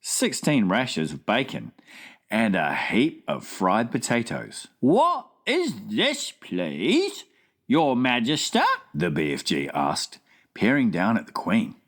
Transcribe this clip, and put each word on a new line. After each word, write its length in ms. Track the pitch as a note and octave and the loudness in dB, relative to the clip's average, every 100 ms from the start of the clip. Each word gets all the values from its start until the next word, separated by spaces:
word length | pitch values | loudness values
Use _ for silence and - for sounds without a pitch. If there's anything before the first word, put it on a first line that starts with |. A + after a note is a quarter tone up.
sixteen 680 | - - B3+ - - D3 G2+ | -6 -2 -2 0 2 4 4
rashers 440 | G2 B2+ - D#2+ | 2 0 -2 -4
of 140 | D2 - | -6 -2
bacon, 460 | A2 C#3 C2 A1+ - _ - - - _ | 0 0 -6 -12 -18 _ -20 -20 -20 _
and 260 | G#2+ A2+ F#2 | 0 2 2
a 180 | D#2 | 0
heap 500 | C#2+ - F#2+ D3 - - | -2 -2 2 2 0 -8
of 180 | C#2+ - | -8 -8
fried 440 | - F#2 G2+ A#2 | -2 2 2 2
potatoes. 760 | B2 - A#2+ A#2 C2+ G#2+ - - _ | -2 -2 -2 -2 -6 -10 -14 -18 _
What 480 | B2 F#3 E4 E4+ - _ - | 2 4 4 0 -6 _ -2
is 280 | C#4+ E4+ C#3+ G#2 | 0 0 -4 -6
this, 440 | G#2+ A#3 D4 - | -2 0 0 -6
please, 920 | - - F2+ E2+ C#2+ G#2+ B3 G4 - - _ _ _ _ | -12 -8 -4 -4 -4 2 2 2 -4 -18 _ _ _ _
Your 280 | C#3 D#3 B2 | 2 4 2
Majesty? 640 | B2+ B2 A#2 D#3 - - F#4 C5+ - | 2 2 0 0 0 2 2 0 -4
the 160 | - F2 | -4 -2
B 220 | D2+ D#2 | 0 -2
F 120 | C#2 | -2
G 240 | - D2 C#2 | -2 -2 -2
asked, 460 | D2 C#2+ D2+ - - _ _ _ | -2 -2 -2 -6 -10 _ _ _
peering 360 | - G#3 C#4 B3 | -2 2 4 2
down 260 | F3 F#2+ A2+ | 2 0 0
at 100 | - | -2
the 60 | |
Queen. 440 | - - G#2 - - | -8 0 0 0 -6